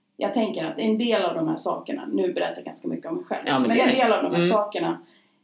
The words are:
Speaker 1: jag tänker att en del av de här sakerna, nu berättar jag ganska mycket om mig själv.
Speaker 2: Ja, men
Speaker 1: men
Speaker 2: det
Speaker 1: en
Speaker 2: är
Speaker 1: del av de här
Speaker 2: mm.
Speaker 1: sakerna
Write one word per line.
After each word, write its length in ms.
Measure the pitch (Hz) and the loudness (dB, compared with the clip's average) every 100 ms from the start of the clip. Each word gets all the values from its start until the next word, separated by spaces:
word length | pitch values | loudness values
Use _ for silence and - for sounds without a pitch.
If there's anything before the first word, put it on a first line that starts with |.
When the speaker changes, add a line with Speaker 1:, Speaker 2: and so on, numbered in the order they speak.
| _ - | _ -6
Speaker 1:
jag 180 | 202 | -2
tänker 300 | 233 208 - | 0 0 -2
att 140 | 160 - | -6 -2
en 200 | 220 220 | 0 2
del 240 | 240 208 | 2 2
av 120 | 175 | 0
de 140 | 165 160 | 0 -2
här 80 | 160 | -2
sakerna, 520 | - - - - - | -4 -4 -6 -8 -4
nu 200 | 196 92 | -2 0
berättar 240 | 170 - - | -2 -4 -6
jag 80 | |
ganska 240 | - - 170 | -12 -10 -6
mycket 180 | - 165 | -6 -6
om 80 | 175 | -6
mig 80 | |
själv. 180 | - - - | -6 -6 0
Speaker 2:
Ja, 120 | - | 2
men 100 | 240 | 4
Speaker 1:
men 80 | 233 | 4
Speaker 2:
det 60 | |
Speaker 1:
en 60 | 254 | 4
Speaker 2:
är 60 | |
Speaker 1:
del 180 | 262 226 | 4 4
av 100 | 202 | 2
de 60 | - | 2
här 80 | 175 | 2
Speaker 2:
mm. 80 | 175 | 2
Speaker 1:
sakerna 480 | 214 208 180 165 170 - _ _ _ | 2 0 -2 -4 -4 -10 _ _ _